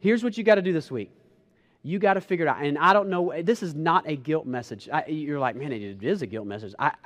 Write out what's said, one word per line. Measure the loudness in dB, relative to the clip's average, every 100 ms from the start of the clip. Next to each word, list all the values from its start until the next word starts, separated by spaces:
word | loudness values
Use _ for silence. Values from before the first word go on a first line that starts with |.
here's | 2 2
what | 0 0
you |
gotta | 4 4
do | 4
this | -2 -2
week. | -8 -8 _ _ _ _ _ _ _
You | -6 0
gotta | 2 2
figure | 0 0
it | 0
out. | 0
And | -2 4
I | 6
don't | 6 4
know, | 0 -2 -2
this | 0 0
is | -2
not | -2 2 2 2
a | -4
guilt | -2 -2
message. | -2 -6 -6 -12 -6
I, | -4 -2
you're | -4 -4 -2
like, | -2 -2
"Man, | -6
it | -6 -8 -6
is | -4 -2
a | -4
guilt | -8 -8
message." | -10 -10 -4
I, | -2 -2